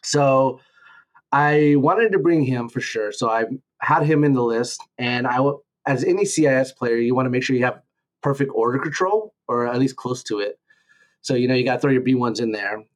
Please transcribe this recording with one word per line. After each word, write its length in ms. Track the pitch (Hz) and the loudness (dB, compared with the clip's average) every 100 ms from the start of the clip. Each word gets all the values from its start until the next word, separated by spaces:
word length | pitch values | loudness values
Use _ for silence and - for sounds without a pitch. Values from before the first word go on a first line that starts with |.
So 560 | - 143 139 135 131 127 _ _ - - _ _ _ | -2 0 2 4 2 -2 _ _ -20 -20 _ _ _
I 420 | 139 147 151 151 143 | 0 4 4 4 4
wanted 320 | 143 190 226 | 4 2 2
to 80 | 190 | 2
bring 240 | 156 165 | 2 2
him 260 | 131 123 117 | 2 -2 -4
for 120 | - | -6
sure. 300 | - 113 104 | -6 -4 -6
So 180 | 104 117 | -2 -2
I 140 | 113 113 - _ _ | 0 -2 -6 _ _
had 220 | - 156 | 0 0
him 200 | 151 151 | 2 2
in 100 | 147 | 4
the 100 | 131 | 2
list, 360 | 120 117 120 - - - | 0 -2 -4 -8 -16 -8
and 260 | 120 123 123 | -4 -2 -2
I 120 | 123 | 0
w-, 220 | 139 143 _ _ - | 0 -2 _ _ -4
as 160 | 127 | -2
any 220 | 180 180 196 | 0 0 0
C 220 | - 147 | 2 2
I 60 | |
S 180 | 131 131 | 2 0
player, 260 | - 123 117 | -4 -2 0
you 180 | 120 127 | 0 0
wanna 160 | 127 | 0
make 100 | 123 | -2
sure 140 | 127 131 | 0 0
you 100 | 123 | -2
have 160 | 120 _ _ _ _ | -4 _ _ _ _
perfect 300 | 143 139 139 | -4 -2 -2
order 240 | - 113 135 | 0 0 0
control, 560 | 147 143 185 214 214 _ - | -4 -4 0 0 -4 _ -6
or 180 | 120 120 | -4 -2
at 140 | 120 | 0
least 160 | 135 - | -2 -2
close 260 | 123 120 - | -8 -8 -6
to 120 | 104 | -6
it. 220 | 101 - _ _ _ _ _ _ | -6 -8 _ _ _ _ _ _
So, 100 | - | -4
you 140 | 123 123 | -2 0
know, 80 | 131 | 0
you 100 | 123 | 0
gotta 140 | 123 | 0
throw 120 | 147 | 2
your 100 | 131 | 2
B 120 | 127 | 2
ones 260 | 127 120 110 | 0 0 -2
in 120 | 117 | -4
there. 320 | 104 101 107 107 | -4 -6 -8 -12